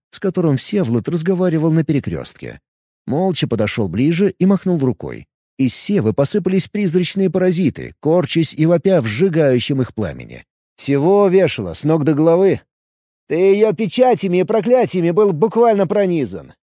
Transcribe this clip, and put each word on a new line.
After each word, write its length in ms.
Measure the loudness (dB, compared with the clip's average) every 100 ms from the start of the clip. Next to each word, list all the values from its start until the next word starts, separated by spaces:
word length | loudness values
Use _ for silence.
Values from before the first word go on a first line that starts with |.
| _
с 100 | -8
которым 380 | -6 -2 0 0
Всеволод 500 | -2 -2 0 -2 -2
разговаривал 640 | -4 -2 0 0 0 0
на 120 | 0
перекрестке. 760 | 0 -2 -2 -8 -10 -14 -16 -18 _ _ _ _ -6
Молча 420 | -2 -2 -2 -2
подошел 400 | -2 -2 -2 -4
ближе 420 | 0 0 2 0
и 160 | 2 2
махнул 320 | 2 0 0
рукой. 480 | 0 -2 -8 -12 -16 _ _ -4
Из 160 | -2
севы 380 | -2 -4 0 0
посыпались 560 | 0 0 0 0 -2 -2
призрачные 640 | -4 0 0 0 0 0
паразиты, 640 | 0 0 0 -2 -2 -12 -6
корчась 520 | 0 0 0 0 -2
и 140 | 0 2
вопя 340 | 2 2 2
в 60 | 0
сжигающем 760 | 0 0 2 2 2 0 -4
их 120 | -4
пламени. 500 | -4 -8 -8 -14 -20 -20 _ _ -12
«Всего 500 | -2 0 2 4 4
вешало 460 | 4 2 -2 -8
с 80 | -4
ног 220 | 0 0
до 100 | 2
головы. 460 | 2 4 4 2 0 _ _ _ _ _ _ -6
Ты 60 |
ее 380 | 0 2 4 2
печатями 680 | 0 -2 2 2 2 0 0
и 60 |
проклятиями 680 | 0 0 2 2 2 0 0
был 220 | 2 0
буквально 540 | 2 0 2 2 2 0
пронизан. 680 | 0 0 0 -4 -8 -16 _